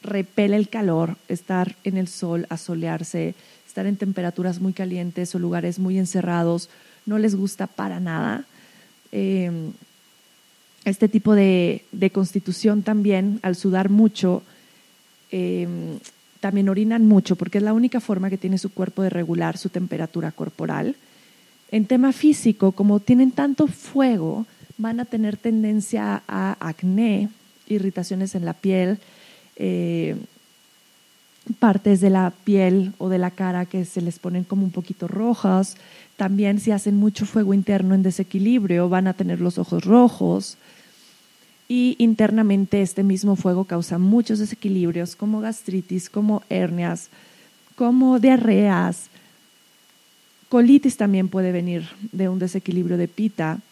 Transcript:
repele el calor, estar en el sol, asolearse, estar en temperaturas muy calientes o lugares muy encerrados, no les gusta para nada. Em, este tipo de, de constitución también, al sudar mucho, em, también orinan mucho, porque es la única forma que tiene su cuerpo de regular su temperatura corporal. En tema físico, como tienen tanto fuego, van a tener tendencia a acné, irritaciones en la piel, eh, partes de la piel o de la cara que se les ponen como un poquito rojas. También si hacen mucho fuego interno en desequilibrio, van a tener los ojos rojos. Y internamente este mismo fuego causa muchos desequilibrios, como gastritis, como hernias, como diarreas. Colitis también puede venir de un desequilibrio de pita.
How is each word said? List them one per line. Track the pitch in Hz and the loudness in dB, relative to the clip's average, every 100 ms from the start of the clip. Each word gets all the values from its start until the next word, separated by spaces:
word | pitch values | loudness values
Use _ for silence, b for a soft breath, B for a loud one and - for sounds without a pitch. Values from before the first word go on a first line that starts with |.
repele | 214 196 185 - 202 208 | -4 -6 -4 0 2 2
el | 208 | 0
calor, | 226 202 160 165 185 _ | -2 0 0 -2 -6 _
estar | 170 - 185 180 - | -10 -4 -2 -2 -4
en | - 190 | -6 -4
el | 185 | -4
sol, | - 175 170 - | -6 -6 -4 -6
asolearse, | 165 - 165 165 160 165 175 165 - b b _ | -10 -8 -6 -6 -6 -8 -6 -6 -8 b b _
estar | - 196 | -6 -4
en | 202 | -4
temperaturas | 196 190 175 175 185 175 | -4 -4 -6 -4 -6 -4
muy | 190 | -6
calientes | 185 185 180 175 170 180 | -4 -6 -6 -6 -6 -6
o | 185 | -4
lugares | 175 175 170 175 | -4 -4 -6 -4
muy | 185 190 | -2 -2
encerrados, | 180 185 180 170 170 170 - b b b - | -2 -2 -2 0 0 -2 -6 b b b -6
no | 214 | -2
les | 220 196 | 0 0
gusta | 196 - 190 | -4 -6 -12
para | - - 175 | -8 -10 -6
nada. | 180 160 - 226 277 b b b b b _ | -6 -4 -6 -6 -12 b b b b b _
Em, | 208 196 190 180 170 160 - _ _ _ _ _ _ _ _ _ _ - | -6 -2 -2 -4 -6 -10 -14 _ _ _ _ _ _ _ _ _ _ -6
este | 196 214 | 0 2
tipo | 214 208 | 2 4
de, | 208 196 185 175 - _ | 4 6 4 2 -2 _
de | 190 190 | -2 0
constitución | 196 190 196 190 175 220 208 | 0 -2 -4 -6 -2 0 0
también, | 202 214 208 190 196 208 | 0 0 2 0 0 -2
al | 190 180 | -4 -2
sudar | 196 185 196 | 0 0 2
mucho, | 202 220 214 185 180 - b b b b _ _ _ _ | 4 4 2 -2 -2 -6 b b b b _ _ _ _
em, | 185 180 180 175 170 165 156 - _ _ _ | -6 -4 -4 -6 -8 -10 -12 -16 _ _ _
también | 196 202 196 | -2 0 0
orinan | 190 214 233 220 | 0 0 4 6
mucho, | 202 - 180 | 6 4 -2
porque | 175 202 | 0 -2
es | |
la | 208 | 0
única | 220 240 240 | 2 2 0
forma | 220 190 190 | -4 -2 -2
que | 190 | -4
tiene | 190 190 | -2 -2
su | 196 | -4
cuerpo | - 185 - | -6 -6 -2
de | 190 | -2
regular | 175 165 170 165 160 | -2 -2 -2 -2 -6
su | 185 | -8
temperatura | 180 180 156 160 - 160 | -6 -6 -6 -6 -6 -8
corporal. | - 165 - 160 147 208 285 b b b b b b _ | -8 -12 -8 -6 -4 -6 -8 b b b b b b _
En | 220 208 | -4 0
tema | 254 269 | 2 2
físico, | 254 302 294 233 208 190 | 2 2 4 0 2 0
como | - 214 202 | 2 2 2
tienen | 208 247 262 | 4 4 4
tanto | 254 285 269 302 | 2 -2 2 0
fuego, | - - 277 262 214 160 185 226 B B - | -2 -6 0 2 2 -2 -4 -8 B B -8
van | 220 233 | -6 -4
a | 240 | -4
tener | 233 214 208 | -2 -2 -2
tendencia | 233 220 214 214 202 220 208 202 - | -2 0 2 0 -2 -4 -2 -4 -6
a | 196 190 - | -4 -4 -4
acné, | 165 160 185 190 226 196 208 - _ _ _ | -8 -4 0 2 2 2 -2 -6 _ _ _
irritaciones | 208 190 185 175 185 190 190 | -2 -2 -4 -6 -4 -4 -4
en | |
la | 170 | -6
piel, | - 190 190 180 202 b b b b b - | -4 0 0 0 -2 b b b b b -8
eh, | 190 180 170 170 160 - - _ _ _ _ _ _ _ _ _ _ _ - 226 | -4 -2 -2 -4 -4 -6 -12 _ _ _ _ _ _ _ _ _ _ _ -12 2
partes | 233 196 208 196 | 2 4 2 4
de | 196 | 4
la | 190 185 - | 4 0 -2
piel | - 196 185 190 190 - | 0 2 4 2 0 -4
o | 190 | -4
de | 185 | -2
la | 180 | -2
cara | 180 190 180 180 | -2 -4 -4 -4
que | 190 170 | -6 -6
se | - | -4
les | 175 - | -6 -6
ponen | 180 180 | -6 -6
como | 180 196 190 | -4 -2 -2
un | |
poquito | 175 170 185 175 | -4 -10 -10 -8
rojas. | 190 226 233 202 185 190 - B B B - | -4 -2 0 2 2 0 -6 B B B -6
También | 190 196 202 202 | -2 0 0 0
si | 226 | 0
hacen | 202 208 202 | -2 0 2
mucho | 214 202 202 | 2 0 -2
fuego | 220 196 | 0 2
interno | 196 196 196 185 190 | 2 2 0 4 2
en | |
desequilibrio, | 190 175 185 196 202 247 196 175 175 | 2 -2 -4 -2 2 2 2 2 2
van | 185 190 | 2 0
a | |
tener | 180 180 175 | 0 -4 0
los | 180 175 | -2 -2
ojos | 175 175 180 | -2 -2 4
rojos. | 233 247 - 180 185 196 - b b b b b b b b b b _ | 6 6 4 0 0 -4 -16 b b b b b b b b b b _
Y | 247 247 - | 0 2 4
internamente | 233 220 214 220 214 196 196 202 | 2 4 2 4 2 2 2 0
este | 190 - | 0 0
mismo | 196 190 202 190 | 0 2 2 2
fuego | 185 180 190 | 2 0 -2
causa | 170 170 170 | -4 -4 0
muchos | 185 226 233 214 | 4 4 2 -2
desequilibrios, | 214 220 202 190 170 170 175 - | -4 -6 -4 0 0 -2 -8 -6
como | 208 214 | -4 -4
gastritis, | 220 220 - 185 180 185 - | -6 -8 -6 -6 -4 -8 -6
como | 208 208 208 - | -2 0 -2 -2
hernias, | 185 180 175 175 170 - b b b b b b - | -4 -2 -2 -4 -6 -12 b b b b b b -2
como | 240 254 262 254 | 2 4 4 6
diarreas. | 262 262 226 196 208 180 180 175 - b b b b _ _ _ _ _ _ _ _ _ _ | 6 4 4 4 4 2 0 -4 -12 b b b b _ _ _ _ _ _ _ _ _ _
Colitis | 247 240 277 277 - | 4 8 8 6 0
también | 202 190 185 | 0 2 0
puede | 190 185 | 0 -2
venir | 180 175 175 165 - 208 | -2 -2 -4 -8 -14 -12
de | 185 190 | -4 -2
un | 185 | -2
desequilibrio | 180 190 190 175 175 175 | -4 -4 -4 -2 -2 -2
de | 170 | -2
pita. | - 214 208 156 165 - | -2 -4 -2 -6 -6 -12